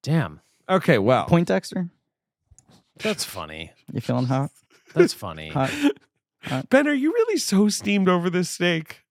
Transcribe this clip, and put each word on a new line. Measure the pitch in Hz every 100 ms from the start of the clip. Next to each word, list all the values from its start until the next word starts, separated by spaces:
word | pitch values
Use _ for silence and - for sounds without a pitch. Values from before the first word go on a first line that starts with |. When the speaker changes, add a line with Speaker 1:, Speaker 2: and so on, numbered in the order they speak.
Speaker 1:
Damn. | - 160 101 78 _ _ -
Speaker 2:
Okay, | 185 - 131
well. | 98 127 80
Speaker 3:
Poindexter? | 170 170 190 - 190 175 _ _ _ _ _ _ _ _ _ _ _
Speaker 1:
That's | 220 202
funny. | - - 78 78 82 _ -
Speaker 3:
You | 143
feeling | - 123 127
hot? | 131 139 _ _ _ _
Speaker 1:
That's | 160 175
funny. | - 95 78 78
Speaker 3:
Hot. | 135 135 294 285 - _ _ _ _
Hot. | - 131 -
Speaker 2:
Ben, | 262 294
are |
you | 285 285
really | 466 453 370
so | - 196 208
steamed | 196 202 202 185
over | 180 175
this | 175 175
steak? | - 175 165 156 - _